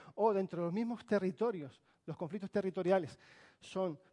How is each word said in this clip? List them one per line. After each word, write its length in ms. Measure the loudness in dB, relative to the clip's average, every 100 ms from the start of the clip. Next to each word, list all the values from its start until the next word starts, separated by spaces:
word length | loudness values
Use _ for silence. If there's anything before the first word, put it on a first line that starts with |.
| -12
o 180 | 2 4
dentro 280 | 4 0 -2
de 60 | -2
los 60 |
mismos 340 | -2 -2 -6 0
territorios, 720 | 2 2 0 0 -2 -8 -14 _ _ -12
los 100 | -8
conflictos 340 | -6 -6 -4
territoriales, 680 | -2 0 0 4 4 2 -6 -20 -20 -20 _
son 400 | -10 -4 -4 -4 _